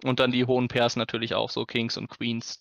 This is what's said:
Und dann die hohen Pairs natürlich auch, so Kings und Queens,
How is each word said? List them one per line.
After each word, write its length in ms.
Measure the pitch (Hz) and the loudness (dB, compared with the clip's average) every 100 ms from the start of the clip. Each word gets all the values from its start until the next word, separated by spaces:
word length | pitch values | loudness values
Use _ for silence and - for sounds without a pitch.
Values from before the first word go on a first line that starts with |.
Und 160 | 131 123 | 0 4
dann 140 | 127 | 4
die 120 | 123 | 4
hohen 220 | 123 123 123 | 4 2 2
Pairs 300 | 127 120 120 | 2 2 2
natürlich 400 | 110 113 117 98 | -2 -2 -2 -2
auch, 140 | 110 | -2
so 160 | 120 113 | -4 -4
Kings 300 | 120 117 - | -2 -2 -4
und 120 | - | -8
Queens, 500 | - 117 117 - - | -6 -6 -4 -8 -8